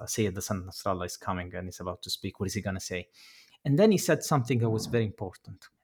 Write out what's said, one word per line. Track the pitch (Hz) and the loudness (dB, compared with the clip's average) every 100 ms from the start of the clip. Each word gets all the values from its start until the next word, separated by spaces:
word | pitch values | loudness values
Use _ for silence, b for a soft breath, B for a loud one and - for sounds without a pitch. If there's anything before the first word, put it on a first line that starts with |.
| 117 | -6
Sayyid | - 107 92 | 0 0 -2
Hassan | - 98 | -4 -4
Nasrallah | 90 - 101 92 90 | -6 -6 -2 -2 -4
is | - | -6
coming, | - 92 90 90 | -4 -4 -4 -8
and | 92 | -10
he's | - | -8
about | 92 90 | -8 -8
to | - | -8
speak. | - 98 - | -8 -8 -4
What | 92 | -4
is | 104 | -2
he | |
gonna | 98 92 | -4 -6
say? | - 90 - b b b b b | -6 -8 -8 b b b b b
And | 143 143 | 2 6
then | 214 | 8
he | 190 | 6
said | - 151 | 4 2
something | - 151 120 123 | 4 2 4 2
that | 113 | 4
was | 110 - | 2 2
very | 117 107 | 0 0
important. | - 95 - - 95 - _ | -2 -10 -10 -18 -18 -20 _